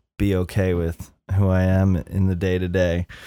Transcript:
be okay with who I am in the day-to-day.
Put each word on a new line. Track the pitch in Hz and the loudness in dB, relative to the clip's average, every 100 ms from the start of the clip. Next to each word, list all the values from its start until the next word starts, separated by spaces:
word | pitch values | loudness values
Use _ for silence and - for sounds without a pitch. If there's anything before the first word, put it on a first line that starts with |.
| _ - | _ -4
be | 101 92 | 0 0
okay | 87 - 92 | -2 -2 0
with | 87 82 - - _ - | 0 -2 -6 -14 _ -4
who | 98 95 | 0 2
I | 92 | 2
am | 92 95 95 92 | 2 2 2 0
in | - 98 95 | -2 -2 0
the | 87 | 0
day-to-day. | 95 90 90 92 90 85 85 - | -2 -2 0 0 0 0 -4 -12